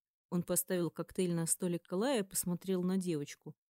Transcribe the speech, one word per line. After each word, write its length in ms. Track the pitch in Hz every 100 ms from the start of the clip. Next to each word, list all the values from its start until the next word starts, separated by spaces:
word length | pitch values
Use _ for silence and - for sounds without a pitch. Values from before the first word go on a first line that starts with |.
| _ _ -
Он 140 | 175
поставил 480 | 170 180 - 180 165
коктейль 420 | - 170 - 180
на 120 | 170 165
столик 460 | - 185 170 -
Элая 280 | 180 247 254
и 80 | 196
посмотрел 560 | - 180 175 185 185
на 140 | 180 190
девочку. 580 | 180 151 147 - 156 -